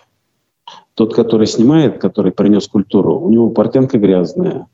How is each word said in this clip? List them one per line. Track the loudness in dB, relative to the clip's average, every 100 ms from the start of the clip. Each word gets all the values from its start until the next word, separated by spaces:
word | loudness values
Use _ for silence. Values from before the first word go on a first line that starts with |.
| _ _ _ _ _ _ -20 -20 _ -4
Тот, | 0
который | 0 0 0 0
снимает, | 2 2 4 2 -2
который | -6 -2 -4
принес | 0 0 0 0
культуру, | -4 -2 0 0 -2
у | 0
него | 2 2
портянка | 0 0 0 0 0
грязная, | 2 0 -2 -4 -4 -6 -14